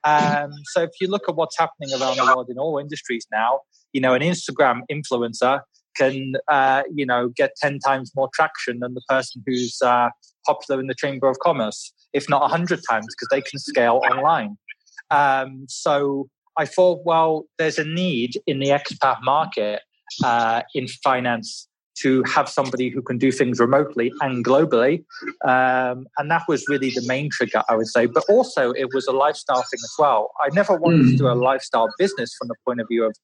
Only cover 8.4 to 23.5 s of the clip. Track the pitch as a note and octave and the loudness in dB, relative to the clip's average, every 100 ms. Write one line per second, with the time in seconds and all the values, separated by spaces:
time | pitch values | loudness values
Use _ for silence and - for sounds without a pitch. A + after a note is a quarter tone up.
8.4 | D#3 - - A#2+ B2 B2+ - C3 B2+ B2+ | -2 -2 -8 -6 -8 -10 -2 -2 -2 -10
9.4 | C3+ B2 A#2+ - B2 B2 A#2+ - _ _ | -4 -2 -4 0 2 4 2 -2 _ _
10.4 | - C#3+ - C3+ C3 B2+ C#3+ C3+ C3+ C3+ | -2 -2 -2 -4 -4 -4 -6 0 0 2
11.4 | F3 D3 A2 - - _ _ C#3+ - C#3+ | 0 0 -2 -6 -16 _ _ -4 0 2
12.4 | C#3 E3+ E3+ F3 - A2+ A2 - A2+ C#3 | 2 0 0 -2 0 -2 -2 -14 -2 -2
13.4 | C#3 C#3 - - A#2 A#2+ - C3 D3 D#3+ | -2 -12 -4 2 4 4 2 2 2 2
14.4 | G#2+ G#2 _ - _ - _ D3 C#3+ C3+ | -2 -10 _ -20 _ -20 _ 2 2 2
15.4 | C3 C3+ C3+ - E3+ C#3+ C#3+ C#3 C3+ _ | -2 -10 -14 -10 0 0 2 -2 -6 _
16.4 | _ - C#3+ - F3+ E3+ E3 E3 D#3+ D#3 | _ -4 -4 4 4 4 0 2 2 0
17.4 | - - D#3 D3 D#3 E3 F#3 C3 B2 - | -4 -2 -2 0 -4 -2 -2 -2 -2 -4
18.4 | - C3+ C#3 C#3 - - C3+ B2 B2 C#3+ | -4 -2 2 0 0 0 0 0 2 2
19.4 | D#3 - G#2 G#2 _ _ - - C3 A#2 | 0 -2 -4 -4 _ _ -18 -4 0 2
20.4 | A#2 A#2 - D3 B2+ - C#3 B2+ B2 A#2 | 2 0 -4 -8 -8 -4 0 0 0 -4
21.4 | - - - _ _ - C3+ C3 - D#3 | -6 -16 -20 _ _ -4 0 2 2 0
22.4 | C#3 - C3+ B2 B2+ C3+ B2+ B2 C3 B2+ | 0 -2 -2 -2 -4 -4 -6 0 0 2
23.4 | B2+ | 0